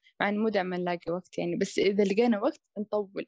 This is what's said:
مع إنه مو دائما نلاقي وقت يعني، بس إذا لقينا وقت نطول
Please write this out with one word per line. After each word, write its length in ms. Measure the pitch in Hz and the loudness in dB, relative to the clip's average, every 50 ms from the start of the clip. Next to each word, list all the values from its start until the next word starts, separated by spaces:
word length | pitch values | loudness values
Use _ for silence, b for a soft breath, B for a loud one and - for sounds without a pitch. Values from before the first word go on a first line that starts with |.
| b b b _ | b b b _
مع 80 | 185 202 | 0 0
إنه 100 | 208 208 | 0 0
مو 100 | 220 226 | 0 2
دائما 280 | 208 196 180 185 180 | 2 0 0 0 -2
نلاقي 360 | 180 180 175 175 175 - 165 | -2 -2 -2 -4 -4 -4 -4
وقت 260 | 170 185 - - - - | -4 -4 -6 -8 -8 -6
يعني، 180 | 170 175 170 | -4 -2 -2
بس 220 | - 190 - - - | -2 -2 -2 0 2
إذا 260 | - 196 208 202 208 | 2 2 4 2 2
لقينا 360 | 196 202 208 240 240 226 202 | 2 2 2 4 2 2 2
وقت 200 | 220 311 320 - _ _ _ 202 | 0 -2 -2 -4 _ _ _ -10
نطول 480 | 208 - 208 208 202 190 196 165 - | -6 -4 -2 -4 -4 -4 -8 -10 -10